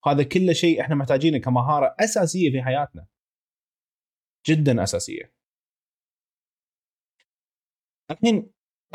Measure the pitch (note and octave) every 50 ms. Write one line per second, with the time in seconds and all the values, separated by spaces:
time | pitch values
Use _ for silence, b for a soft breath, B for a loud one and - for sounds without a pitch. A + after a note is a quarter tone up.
0 | - D3 C#3+ C#3 C#3+ C3 - F#3 F#3 F3+ E3 - - E3+ E3 D#3+ - - D#3 C#3+
1 | C#3 B2+ D3+ C3+ D3 E3 D3+ C3 - C3+ B2 B2+ B2 C#3 D3+ D3 C#3 B2+ - -
2 | G#3 A3 - A3 F#3 D#3 - F#3 F3+ D3+ C3 C3+ B2+ C3 B2+ C#3+ D3 - _ E2
3 | E2 _ _ _ _ _ _ _ _ _ _ _ _ _ _ _ _ _ _ _
4 | _ _ _ _ _ _ _ _ _ - D#3+ D#3 D3+ C#3 B2 A2+ F#2 F#2+ - F2+
5 | - - F#2+ - - _ _ _ _ _ _ _ _ _ _ _ _ _ _ _
6 | _ _ _ _ _ _ _ _ _ _ _ _ _ _ _ _ _ _ _ _
7 | _ _ _ _ _ _ _ _ _ _ _ _ _ _ _ _ _ _ _ _
8 | _ _ D#3 - - A#3 A3+ F#3 - - _ _ _ _ _ _ _ _